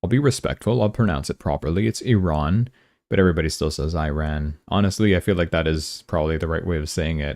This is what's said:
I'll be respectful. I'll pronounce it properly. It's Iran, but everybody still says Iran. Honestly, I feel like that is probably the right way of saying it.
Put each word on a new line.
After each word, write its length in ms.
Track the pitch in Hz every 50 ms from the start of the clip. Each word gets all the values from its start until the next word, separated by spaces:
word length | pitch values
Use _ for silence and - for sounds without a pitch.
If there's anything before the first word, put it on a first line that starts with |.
| -
I'll 60 | 90
be 100 | 113 131
respectful. 640 | 147 139 127 - - - 69 - - 104 113 123
I'll 80 | 113 104
pronounce 400 | 104 - 113 104 82 69 69 -
it 100 | - _
properly. 480 | - - 71 71 - 69 82 92 107
It's 140 | 113 110 -
Iran, 680 | - - 123 104 92 87 78 76 76 73 87 107 120 123 _ _ _ _ _ _ _ _
but 100 | - 95
everybody 300 | 95 92 85 80 80 80
still 200 | - - 82 78
says 240 | 76 - 69 80 82
Iran. 640 | 82 78 76 73 76 78 76 76 76 73 76 76 - _
Honestly, 480 | - - 95 101 95 90 - 107 104 95
I 40 | 87
feel 160 | - - 101
like 160 | 87 87 82
that 160 | - 82 82
is 360 | 80 80 80 76 - - - -
probably 300 | - - 85 78 78 80
the 100 | 78 -
right 180 | 80 82 82 82
way 120 | 90 87
of 120 | 78 76 76
saying 300 | - - 82 78 82 78
it. 160 | 73 71 69